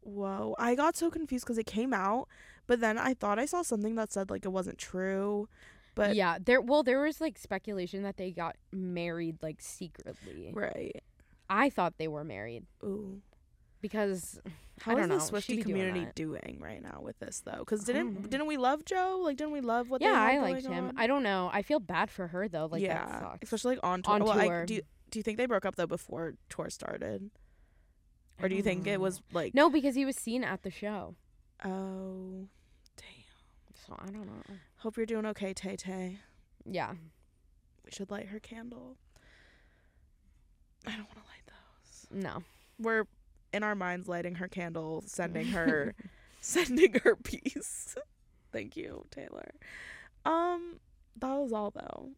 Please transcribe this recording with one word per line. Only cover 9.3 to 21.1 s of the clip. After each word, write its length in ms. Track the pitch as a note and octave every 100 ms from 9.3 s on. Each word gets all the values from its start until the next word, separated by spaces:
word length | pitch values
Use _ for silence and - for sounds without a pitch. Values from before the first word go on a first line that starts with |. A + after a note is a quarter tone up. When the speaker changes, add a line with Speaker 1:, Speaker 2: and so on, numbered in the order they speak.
| D#3+
Speaker 2:
like, 180 | D#3+ D3+
secretly. 920 | - - E3 - - - - D#2 F2
Speaker 1:
Right. 480 | - G3+ - - - _ _ - - _
Speaker 2:
I 200 | G3 C#4
thought 240 | - F3 -
they 80 | D#3+
were 160 | D3+
married. 440 | D3+ G2+ G#2+ A#2 - _
Speaker 1:
Ooh. 360 | G#3+ G3+ G3+ G3 - _ _ _ _ -
Speaker 2:
Because, 580 | G#3+ G#3+ G3+ F#3+ - - - D#3 - -
Speaker 1:
How 120 | -
Speaker 2:
I 20 |
Speaker 1:
is 60 | B3
Speaker 2:
don't 80 | D#4
Speaker 1:
the 80 | F#4+
Speaker 2:
know, 240 | D#4 G#3
she 140 | -
Speaker 1:
Swiftie 20 | G#3+
Speaker 2:
be 60 |
doing 0 |
Speaker 1:
community 400 | A3 F#3+ F#3+ F#3
Speaker 2:
that. 100 | E3+
Speaker 1:
doing 440 | - D#3+ - - -
right 200 | D2+ -
now 200 | - -
with 160 | D2 -
this, 220 | - -
though? 200 | - -
'Cause 260 | - G#3+ G#3
Speaker 2:
I 20 |
don't 40 | B3+ E4+
Speaker 1:
didn't, 100 | G3
Speaker 2:
know. 60 | G3+
Speaker 1:
didn't 180 | C4+ D4+
we 120 | D4+
love 260 | B3 D4+
Joe? 340 | D#4+ F#4+ F#4 F#4+
Like, 120 | F4 C4+
didn't 160 | D4+
we 60 | D4
love 300 | A#3+ A#3 B3
what 80 | B3+
they 40 | D4
Speaker 2:
Yeah, 60 | - A3
Speaker 1:
had 60 | C4+
Speaker 2:
I 40 |
liked 220 | C4+ C4 C4
Speaker 1:
going 40 | F3
Speaker 2:
him. 60 | B3+
Speaker 1:
on? 80 | B3+
Speaker 2:
I 100 |
don't 160 | A#3